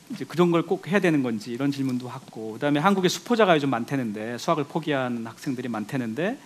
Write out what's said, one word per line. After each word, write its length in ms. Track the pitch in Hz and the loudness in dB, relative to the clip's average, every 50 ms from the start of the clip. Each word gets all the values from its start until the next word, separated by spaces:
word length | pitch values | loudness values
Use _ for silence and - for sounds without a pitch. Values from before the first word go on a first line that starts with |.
| - - 254 | -14 -12 -10
이제 120 | 180 151 | -10 -10
그런 260 | - - 151 180 175 | -4 2 4 4 4
걸 100 | 170 170 156 | 4 2 2
꼭 240 | - 196 - - 147 | 0 -2 -4 -2 0
해야 120 | 185 202 | 2 2
되는 240 | 185 180 156 143 131 | 4 4 4 2 2
건지, 280 | 123 113 110 104 123 | 0 -2 -4 -4 -6
이런 200 | 117 120 139 143 | -6 -2 -2 -2
질문도 360 | 139 139 135 131 127 123 123 123 | -2 -2 -2 -2 -2 -4 -6 -8
받고, 460 | 120 131 - - - 117 110 110 107 | -12 -12 -14 -14 -12 -10 -10 -10 -6
그다음에 260 | 123 143 147 143 147 | -2 0 0 2 4
한국에 300 | 151 196 202 190 180 175 | 4 4 4 4 2 2
수포자가 460 | - - - - 240 220 220 185 170 | 0 0 -2 0 4 6 6 6 6
요즘 140 | 156 139 139 | 6 4 2
많다는데, 680 | 127 117 117 - 143 139 127 113 101 107 107 113 120 117 | 0 0 -2 -2 -2 -2 -2 -2 -4 -6 -6 -6 -8 -6
수학을 280 | - - 165 151 143 | -2 -2 -2 -2 -2
포기하는 600 | - - 170 151 - 147 135 131 123 120 117 113 | -4 -4 -6 -2 -2 0 0 0 -2 -4 -4 -6
학생들이 420 | 113 113 - - 151 131 120 123 127 | -8 -12 -10 -8 -6 -6 -4 -4 -6
많다는데, 680 | 113 107 107 - - 135 120 113 110 131 165 202 262 294 - | -6 -6 -6 -4 -4 -4 -4 -4 -2 -2 -2 -2 -2 -4 -8